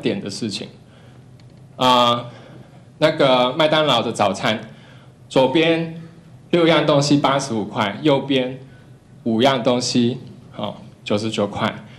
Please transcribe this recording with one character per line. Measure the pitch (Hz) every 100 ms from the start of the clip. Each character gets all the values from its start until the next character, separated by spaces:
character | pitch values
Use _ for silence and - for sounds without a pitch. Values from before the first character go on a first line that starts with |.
点 | 127 101
的 | 101
事 | - 113
情。 | 98 - - - - - - - - - - - -
啊， | 127 123 120 120 123 - - - - - - -
那 | 156
个 | 160 143 127 127
麦 | 143 156
当 | 156 151
劳 | 120
的 | 120
早 | 110 104
餐， | 95 123 110 - - - - - - -
左 | - 131
边 | 170 160 165 165 160 - - - - -
六 | 170 165
样 | 156 147
东 | 147
西 | 139 147
八 | 143 139
十 | 135 113
五 | 101
块， | - 104 101
右 | 151 139
边 | 135 131 127 131 - - - - _ -
五 | - 110
样 | 127 131
东 | 117 123
西， | 123 127 120 139 - - - -
哦， | 104 - - -
九 | - 107
十 | 110
九 | 110 101
块， | - 110 - -